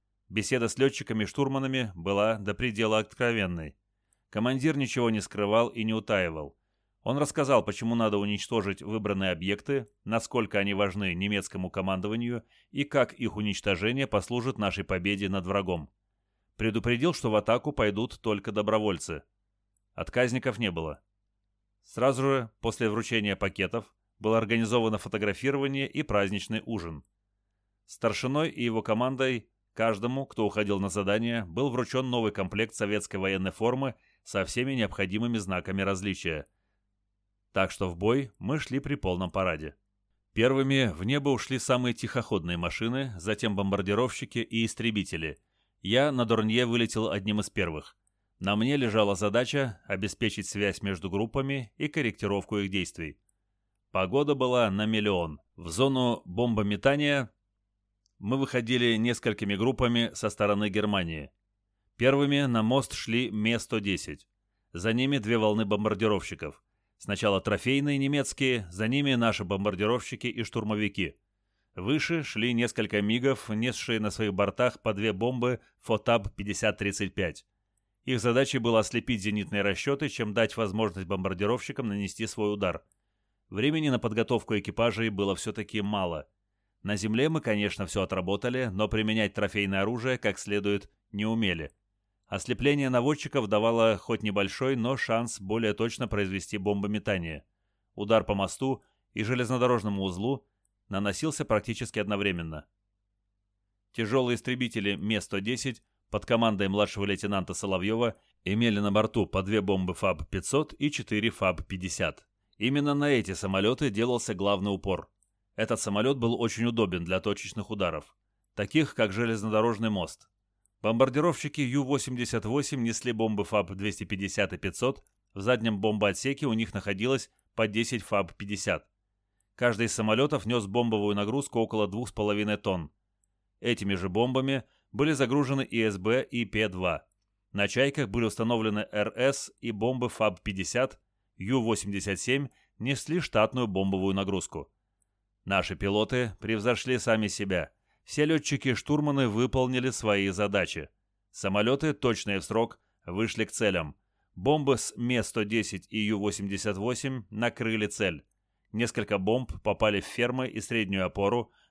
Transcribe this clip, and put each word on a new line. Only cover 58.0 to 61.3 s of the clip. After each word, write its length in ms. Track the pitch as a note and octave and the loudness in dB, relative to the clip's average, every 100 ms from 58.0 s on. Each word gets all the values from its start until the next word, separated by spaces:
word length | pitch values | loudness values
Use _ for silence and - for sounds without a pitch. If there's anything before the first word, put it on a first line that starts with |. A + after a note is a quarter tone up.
| _ _ | _ _
мы 180 | G2 C3+ | -2 0
выходили 580 | C3+ B2+ A2+ B2+ A#2+ A2 | 0 -2 0 2 4 4
несколькими 580 | A#2+ A#2 A#2+ G#2 G2+ G2+ | 2 0 -2 -2 -2 0
группами 560 | A#2 B2+ B2 A#2+ A#2 | 0 2 0 2 0
со 160 | - G#2+ | -2 -6
стороны 400 | - G#2 G2+ G#2 | 0 2 2 2
Германии. 640 | G2+ G#2 G2+ E2+ D#2+ C#2+ | 0 0 0 -2 -6 -10